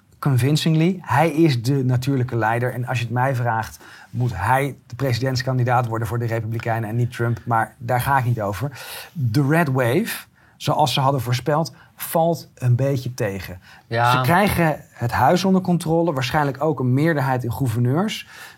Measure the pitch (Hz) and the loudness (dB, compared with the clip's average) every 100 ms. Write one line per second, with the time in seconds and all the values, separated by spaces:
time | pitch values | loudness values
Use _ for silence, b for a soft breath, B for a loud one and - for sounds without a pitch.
0 | _ _ 151 127 127 147 165 156 165 190 | _ _ 0 2 4 2 2 2 2 0
1 | - 143 165 151 165 120 113 139 127 123 | 0 2 2 4 4 4 0 0 2 0
2 | 143 135 123 117 110 117 123 120 123 123 | 0 0 0 0 0 0 -2 -4 -4 -4
3 | 120 120 131 123 120 110 107 - B B | -2 0 0 0 0 -2 -4 -12 B B
4 | B 117 123 87 98 135 143 - _ 120 | B -4 -2 -2 0 2 0 -6 _ -4
5 | 139 110 131 127 131 127 120 123 117 113 | -2 0 0 -2 -2 0 2 2 0 -4
6 | 104 117 120 113 107 113 117 113 107 120 | -4 -4 -2 -4 -4 -4 -4 -4 -2 -2
7 | 120 - 120 113 - 113 113 - 120 123 | -2 -2 -2 -2 0 0 0 -6 -4 -2
8 | 131 139 120 113 101 92 143 B B B | 2 0 2 0 -2 -4 -6 B B B
9 | B 170 123 110 139 160 151 131 120 147 | B -4 0 2 2 2 2 0 2 0
10 | 226 - - b b b - - 151 147 | -2 -8 -14 b b b -2 0 0 2
11 | 131 139 120 123 - 147 160 B B - | 0 0 -2 -2 0 0 -2 B B -14
12 | - 170 165 165 - _ 123 120 139 139 | -4 0 0 0 -6 _ 0 2 2 -2
13 | 123 - 107 98 92 90 B B _ 113 | -4 -4 -4 -4 -10 -14 B B _ 0
14 | 120 127 127 175 202 127 165 - - - | 2 2 4 4 4 2 0 -2 -8 -6
15 | 120 - 131 180 190 190 185 175 151 165 | -4 2 4 4 4 2 2 0 0 0
16 | 170 135 123 156 143 127 156 135 127 131 | 0 -2 -2 0 0 0 -2 0 0 2
17 | 160 147 135 127 123 117 135 110 120 147 | 2 2 0 -2 -2 -2 -2 0 0 2
18 | 214 - - B B | 0 -4 -12 B B